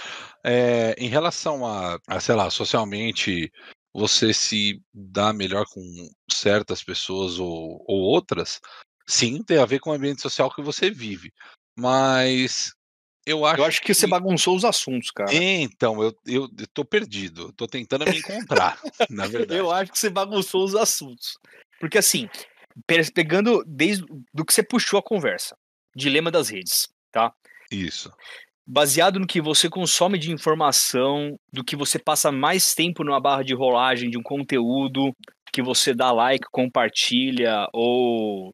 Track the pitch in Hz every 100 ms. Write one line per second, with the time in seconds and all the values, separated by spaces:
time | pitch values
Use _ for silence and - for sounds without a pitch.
0 | - - - - 123 123 123 120 113 113
1 | 123 143 170 - 165 139 120 104 90 85
2 | - 95 - 113 87 - 110 123 104 104
3 | 113 - 107 87 78 - - - _ 98
4 | 104 - 110 - - 107 104 98 _ 104
5 | 95 95 107 107 95 98 107 98 90 87
6 | 85 _ - - 101 104 - 92 - 90
7 | - 95 92 87 87 82 80 - - 98
8 | 95 165 - - 82 - - - - _
9 | - - 120 151 214 160 117 135 160 147
10 | 143 135 135 - 131 - 143 - 185 156
11 | 110 90 - _ - - _ - 123 131
12 | 135 131 127 127 127 - - - _ _
13 | _ _ - 156 151 160 156 - - 190
14 | 190 180 190 170 175 185 226 - - 123
15 | - - 101 151 185 185 123 - 117 107
16 | 110 - - 127 131 - 110 - 131 208
17 | 190 101 95 82 87 - 117 131 110 135
18 | 156 160 - 208 - - 87 - 311 -
19 | 220 202 196 233 208 175 175 185 190 -
20 | 214 190 196 208 185 190 190 208 220 -
21 | 135 120 - - _ - _ - 160 208
22 | - 151 110 - - _ _ - - 165
23 | 156 180 156 185 220 196 160 135 175 202
24 | 147 143 - 147 160 - - 240 - 196
25 | - 208 127 90 - - _ _ _ 131
26 | 139 147 165 165 139 101 90 - - _
27 | _ 113 113 - _ - - 98 82 -
28 | - - - - - _ - 131 143 147
29 | 185 196 185 180 151 151 170 185 170 -
30 | 180 190 160 156 160 156 147 - - 127
31 | 135 147 147 147 _ 135 123 143 139 -
32 | - 151 151 131 147 185 - - 170 170
33 | 147 135 139 135 131 127 131 120 127 123
34 | 123 120 - 143 131 131 117 135 135 131
35 | 135 - - - - - 127 123 139 120
36 | 127 117 123 135 - 135 127 131 113 -
37 | - 123 131 123 117 104 98 117 120 123
38 | 123 117 107 98 92